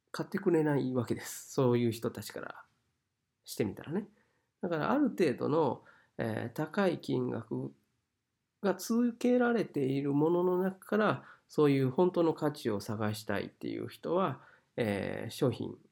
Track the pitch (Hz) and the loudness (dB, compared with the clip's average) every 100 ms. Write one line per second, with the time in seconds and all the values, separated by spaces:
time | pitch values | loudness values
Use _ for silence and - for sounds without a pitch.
0 | _ - 160 190 180 165 151 139 131 127 | _ -10 -6 -2 2 4 4 2 2 0
1 | 117 117 - - - - 127 120 120 113 | -2 -4 -6 -14 -6 2 4 4 2 0
2 | 113 113 - - - - - _ _ _ | -6 -8 -10 -10 -12 -14 -20 _ _ _
3 | _ _ _ _ - - 107 98 - 185 | _ _ _ _ -14 -4 -4 -4 -6 -6
4 | - _ _ _ _ - 180 160 151 269 | -8 _ _ _ _ -10 -4 -2 0 2
5 | 269 - 160 117 123 156 139 - - - | 0 2 0 0 0 2 2 0 -10 -20
6 | _ - 113 110 113 - 156 202 190 143 | _ -6 -4 -4 -6 -6 -4 0 0 0
7 | - 131 123 117 117 131 139 - _ _ | -2 -2 -2 -6 -6 -8 -8 -12 _ _
8 | _ _ _ _ _ - 196 180 - 233 | _ _ _ _ _ -4 -2 -2 -2 0
9 | 240 233 247 247 240 233 165 147 135 139 | 0 0 2 2 2 2 0 -2 0 0
10 | 143 143 160 175 180 180 190 190 - 208 | 2 2 4 4 2 2 0 -4 -4 0
11 | 202 131 - - _ - 147 135 131 131 | 2 0 -6 -20 _ 4 6 6 2 4
12 | 180 175 165 - 151 147 120 101 - 107 | 4 4 2 2 -2 0 -2 -2 -4 -2
13 | 107 107 - 98 95 - - 110 - - | -2 -4 -4 -4 -4 -8 -8 -6 -8 -8
14 | - 175 175 131 - - _ - 110 101 | -2 0 0 -2 -14 -20 _ -2 0 0
15 | 95 101 107 - 135 107 104 - _ | -2 -6 -8 0 0 0 -6 -10 _